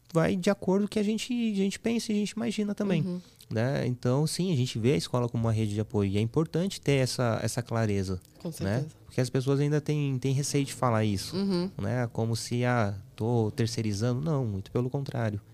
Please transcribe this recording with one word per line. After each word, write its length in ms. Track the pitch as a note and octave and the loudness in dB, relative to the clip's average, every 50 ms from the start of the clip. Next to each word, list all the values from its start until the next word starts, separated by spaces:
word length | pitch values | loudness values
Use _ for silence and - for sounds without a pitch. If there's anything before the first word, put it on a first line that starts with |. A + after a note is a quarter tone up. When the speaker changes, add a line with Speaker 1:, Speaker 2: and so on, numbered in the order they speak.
| _ - | _ -2
Speaker 1:
vai 220 | - E3 E3 E3 G3+ | 0 2 2 2 2
de 160 | F#3 F3 G#3 | 2 2 0
acordo 300 | G3+ - - F#3+ F#3 G3+ | 0 2 0 0 2 2
com 40 | G#3 | 0
o 20 | G3 | 0
que 100 | - A3 | 0 0
a 40 | G#3 | 0
gente, 280 | G3+ A3 G#3 - - | 0 0 -2 -2 -2
a 240 | B3 A#3+ A#3 A3 G#3 | -2 0 0 0 2
gente 220 | G3 F#3+ G3 - - | 2 2 0 0 -2
pensa 320 | - A3+ A#3 A3+ - - | -2 -2 -2 0 0 0
e 60 | G#3+ | 0
a 20 | G#3 | 0
gente 120 | G#3 F#3+ | 0 0
imagina 440 | - G#3+ A#3 A#3 G3+ - G#3 G#3 G3+ | -2 -4 -4 -2 -2 -2 -2 -2 -2
também, 280 | - G#3+ F#3+ F3+ D#3+ | -2 0 2 2 2
Speaker 2:
Uhum. 180 | E3 F#3 F3+ F3+ - - - - - - | 2 0 -4 -6 -8 -14 -20 -20 -10 -4
Speaker 1:
né? 380 | A2+ A2 A2+ C3 C#3+ C#3 - | 0 0 0 2 0 0 0
Então, 400 | B2 B2 - - B2 B2+ C#3+ D#3 | -2 -2 0 0 2 2 2 2
sim, 260 | D#3 - - F3 F#3+ | 0 0 0 0 2
a 40 | E3 | 2
gente 240 | B2 B2 - - A#2 | 2 2 0 0 0
vê 140 | G#2+ B2 D#3 | 2 2 2
a 20 | |
escola 320 | E3+ - - - B2 A#2+ A#2 | 2 0 0 0 0 0 0
como 160 | - A#2 A2+ | 0 0 0
uma 80 | A2+ | 2
rede 220 | A2 A2 A2 G#2 G2+ | 2 2 0 0 0
de 60 | G#2+ | -2
apoio 300 | G#2+ - - G#2 G2+ G2 | -2 0 0 2 2 2
e 80 | F#2+ G#2 | 2 2
é 20 | |
importante 600 | A2 A#2 - D3+ E3 - - D#3 F3+ G3 - - | 0 2 0 0 0 0 0 -2 -2 -2 -4 -2
ter 160 | - C#3+ C#3+ | 0 2 2
essa, 420 | C3+ C3 B2 - - B2+ A#2 A2 - | 4 2 2 0 0 0 2 2 0
essa 220 | - A2+ - B2 | 0 -2 -2 -4
clareza, 580 | A#2 - A#2 A2+ A2+ G#2+ G2+ G2 F#2+ F#2 F#2+ E2 - - - - | -4 -2 0 0 2 2 2 0 0 0 -2 -4 -8 -12 -16 -12
Speaker 2:
Com 60 | - F3 | -10 -10
Speaker 1:
né? 40 | D#3+ - - G2 G#2 B2+ | -6 -4 -2 0 0 0
Speaker 2:
certeza. 180 | C#3+ D#3 - - - - | -2 -4 -8 -14 -20 -6
Speaker 1:
Porque 140 | - - | -2 -2
as 80 | C3 A#2+ | 0 0
pessoas 280 | - C3+ B2 C3+ C#3 C#3 | 0 0 0 2 2 2
ainda 220 | D3 C#3+ D3+ D3 | 2 2 2 0
têm, 380 | D3 - D3+ D3+ C#3+ C#3 C3+ B2 | 0 0 0 0 0 0 0 0
têm 160 | - C3+ C3+ | 0 0 0
receio 320 | C#3 C#3 - - C#3+ C3+ | 0 0 0 0 0 0
de 60 | - - | -2 -2
falar 280 | - C3 B2 A2+ A2 | 0 2 2 4 4
isso, 320 | A2 G#2+ G2+ G2 - - D#3+ | 2 2 0 -2 -2 -4 -4
Speaker 2:
Uhum. 360 | F#3 G3+ G3 F#3 F3 F3 G3 - - | -2 0 0 0 0 -2 -4 -4 -6
Speaker 1:
né? 260 | G2 G#2 A#2 B2+ A#2+ A2+ | -4 -2 -2 -2 -2 -2
Como 240 | - - A2+ A2+ A#2 | -2 -2 -2 0 -2
se, 260 | A2 - - A#2+ A#2+ B2 | -2 -4 -2 -2 0 2
"Ah, 280 | B2 B2 A#2+ G#2+ G2+ G2 F#2+ - - - | 2 2 2 2 0 -2 -6 -10 -14 -6
tô 340 | - A2 A#2 B2 A#2 A2 G#2+ | -4 -2 0 2 2 2 2
terceirizando." 680 | G#2 - A#2 A2 - - A2 G#2+ G2+ G2 A2+ B2 B2 B2+ | 0 0 0 0 -2 -2 -2 -2 -2 0 0 0 0 0
Não, 240 | D3+ E3 D#3 C3+ C3 | 0 0 0 0 0
muito 260 | A2 G2+ F#2+ F#2+ - | 0 -2 -4 -6 -4
pelo 200 | - A#2+ B2 B2+ | -2 -2 -2 -2
contrário, 500 | - C#3+ C3+ - - B2 A#2 G#2+ G#2 G2+ - - | -2 -4 -6 -4 -4 -2 -2 -2 -2 -4 -8 -12